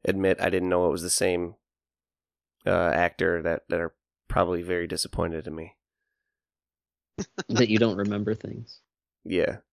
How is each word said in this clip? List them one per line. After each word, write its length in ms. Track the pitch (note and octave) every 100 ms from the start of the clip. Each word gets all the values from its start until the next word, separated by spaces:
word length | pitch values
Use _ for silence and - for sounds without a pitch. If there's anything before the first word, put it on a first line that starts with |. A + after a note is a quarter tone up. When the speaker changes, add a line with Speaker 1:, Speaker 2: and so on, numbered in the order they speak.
Speaker 1:
admit 360 | - G2 F#2+ F#2
I 100 | F2+
didn't 180 | F#2 F2+
know 180 | F2+ F2+
it 60 |
was 80 | D#2+
the 80 | F2
same, 460 | - G2 F2 F2 - _ _ _ _ _ _ _ _ _ _ -
uh, 40 |
actor 680 | F2+ F2 D#2 F2 - F2 F2
that, 200 | D#2+ E2 _
that 100 | E2
are 140 | E2+ _ _ _ _
probably 320 | - F2+ F2+
very 260 | F2 F2+ E2+
disappointed 600 | F2+ - - E2+ D#2+ -
in 80 |
me. 200 | D#2+ E2 _ _ _ _ _ _ _ _ _ _ _ _ _ _ - - - -
Speaker 2:
That 220 | A2 A2+
you 80 | G#2+
don't 180 | A2+ F#2+
remember 380 | G2+ G#2 G#2
things. 460 | A2 - - A#2 - _ _ _ _
Speaker 1:
Yeah. 340 | F2+ F2+ - - _